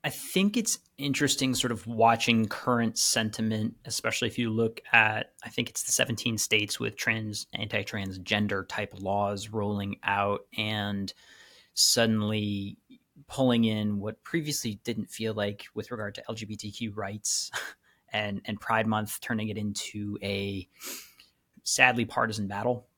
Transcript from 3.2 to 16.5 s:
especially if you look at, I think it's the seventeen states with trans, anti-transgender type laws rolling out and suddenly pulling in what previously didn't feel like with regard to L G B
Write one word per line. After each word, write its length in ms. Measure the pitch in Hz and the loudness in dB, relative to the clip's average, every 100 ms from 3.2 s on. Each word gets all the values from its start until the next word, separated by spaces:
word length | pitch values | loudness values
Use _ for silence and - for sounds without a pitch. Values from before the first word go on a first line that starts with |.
| 110 107 110 110 107 - | 0 0 0 0 -2 -4
especially 440 | - - 113 - 117 | -6 -2 -2 0 -2
if 100 | - | 0
you 100 | 117 | 0
look 320 | 110 113 - - | 2 0 -2 4
at, 400 | 117 107 110 - - | 6 6 2 -6 -12
I 60 | 120 | -10
think 180 | - 120 | -6 -4
it's 140 | - | -4
the 100 | - | -2
seventeen 460 | - 127 107 117 110 | 0 2 0 -2 -2
states 420 | - 107 104 - | 2 2 0 -2
with 160 | 113 - | -4 -2
trans, 500 | - 110 107 104 - | -2 -2 -2 -8 -8
anti-transgender 1120 | - 104 107 101 107 95 95 90 104 104 98 92 | -8 -4 -4 -4 -6 -6 -8 0 2 2 0 -4
type 280 | - 104 - | -6 -6 -6
laws 520 | 98 101 101 101 104 | -2 0 0 -2 -4
rolling 460 | 110 104 101 101 101 | -2 -2 -2 -4 -4
out 440 | - 101 101 101 - - | 0 2 2 0 -4 -4
and 560 | 107 107 101 101 98 - - - - - _ | -2 0 -2 -2 -4 -8 -20 -20 -20 -20 _
suddenly 1040 | - - 120 113 110 107 107 104 101 98 104 _ - _ - - | 2 2 4 4 4 2 0 0 -2 -6 -12 _ -20 _ -20 -10
pulling 380 | - 127 117 | 2 4 6
in 340 | 113 107 104 101 | 4 4 0 0
what 240 | 104 110 | -4 -8
previously 560 | - 165 151 143 117 101 | -4 -2 -2 -4 -4 -4
didn't 260 | - 110 - | -4 -4 -6
feel 240 | - 110 | -4 -4
like 320 | 107 101 104 - | 0 -2 -4 -10
with 160 | - 107 | -8 -8
regard 240 | 120 104 | -8 -8
to 80 | - - | -8 -10
L 40 | |
G 120 | 110 | -8
B 100 | 107 | -8